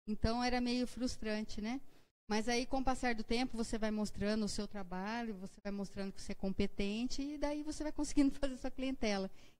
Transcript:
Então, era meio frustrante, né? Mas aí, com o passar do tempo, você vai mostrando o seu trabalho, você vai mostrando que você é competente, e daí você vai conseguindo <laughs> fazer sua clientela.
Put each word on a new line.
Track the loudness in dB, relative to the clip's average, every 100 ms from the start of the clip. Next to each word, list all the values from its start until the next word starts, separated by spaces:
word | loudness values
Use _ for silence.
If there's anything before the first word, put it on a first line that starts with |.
| -4
Então, | 2 4 4
era | 2 2
meio | 2 2 0
frustrante, | -2 -2 -2 -2 -2 -2 -4
né? | -4 -4 -8 -14 -20 _ -2
Mas | 0 2
aí, | 2 2
com | 2
o |
passar | 2 2 2 0
do |
tempo, | 0 0 2 0
você | -2 0
vai | 0
mostrando | 0 -2 0 2 2 2
o |
seu | -2 -4
trabalho, | -4 -4 -4 -4 -4 -4 -6
você | -10 -8
vai | -6
mostrando | -4 -4 -4 -4
que | -4
você | -6
é | -2
competente, | 0 2 2 2 0 0 0 -2
e | -2 0
daí | 0 0
você | -4 -4
vai | -2
conseguindo | -2 2 6 6
<laughs> | 4
fazer | -2 -2
sua | -4
clientela. | -2 -2 0 2 2 0 -6 -14